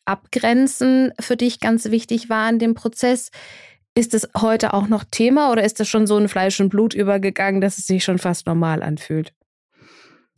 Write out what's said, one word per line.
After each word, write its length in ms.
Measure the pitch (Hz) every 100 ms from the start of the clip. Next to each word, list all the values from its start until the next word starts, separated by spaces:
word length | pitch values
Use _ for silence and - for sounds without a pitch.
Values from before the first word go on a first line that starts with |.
abgrenzen 1080 | - 196 _ 240 226 240 269 - 254 262 262 -
für 160 | - 240
dich 240 | 240 -
ganz 240 | 220 226 220
wichtig 420 | 226 - 233 233
war 220 | 220 220
in 80 | 226
dem 160 | 226
Prozess, 560 | 226 226 - 247 247 - - - - - _ _
ist 180 | 233 233
es 160 | 220 - 196
heute 380 | 220 220 214
auch 140 | 202 202
noch 160 | 214
Thema 480 | - - 233 277 285
oder 100 | 226
ist 160 | 214 220
das 100 | 208
schon 200 | 220 208
so 100 | 208
in 100 | 202
Fleisch 320 | 190 190 190
und 100 | 196
Blut 220 | 202 226
übergegangen, 680 | 196 202 196 196 - 196 196
dass 180 | 196 190
es 80 | -
sich 160 | 185
schon 160 | - 180
fast 280 | 180 175 -
normal 360 | 165 165 156
anfühlt? 500 | - 151 - 156 160 - _ _ _ _ - - - _ _